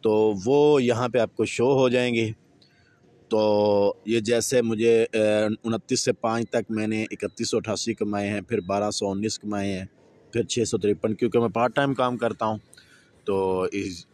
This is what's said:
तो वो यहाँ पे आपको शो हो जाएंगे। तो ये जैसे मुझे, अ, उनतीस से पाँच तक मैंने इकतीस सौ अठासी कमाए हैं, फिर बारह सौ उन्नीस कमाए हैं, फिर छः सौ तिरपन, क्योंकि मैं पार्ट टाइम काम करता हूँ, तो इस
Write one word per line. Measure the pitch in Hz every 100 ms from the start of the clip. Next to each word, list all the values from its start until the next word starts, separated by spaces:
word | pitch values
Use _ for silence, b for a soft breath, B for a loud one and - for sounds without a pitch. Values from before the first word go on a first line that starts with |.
तो | 113 107 110 101 98
वो | 143 147 147
यहाँ | 123 113 123
पे | 120
आपको | 110 - 107
शो | - 123
हो | 135 127
जाएंगे। | 123 123 117 110 110 _ _ b b b b _ _ _
तो | 110 107 104 104 101 101 - 104
ये | 113
जैसे | 107 117 110 127
मुझे, | 117 110 117 113 113
अ, | 110 107 107 107 107 117
उनतीस | 113 - 127
से | -
पाँच | 113 113 113 117
तक | 120 104
मैंने | 110 107 110 110
इकतीस | 101 101 - 117
सौ | 117
अठासी | 104 98 -
कमाए | 110 104 104 101
हैं, | 104
फिर | 90 113
बारह | 90 98 104
सौ | 101 101
उन्नीस | 98 107 -
कमाए | 104 104 98
हैं, | 95 95 _ _ _ _
फिर | 117 98
छः | - 113
सौ | 107
तिरपन, | 104 101 113
क्योंकि | 107 120 120
मैं | 117
पार्ट | 113 123 127
टाइम | 139
काम | 135 127 123
करता | 117 104 110
हूँ, | 110 _ b b b b _ -
तो | 98 95 92 92
इस | 101 101 87 -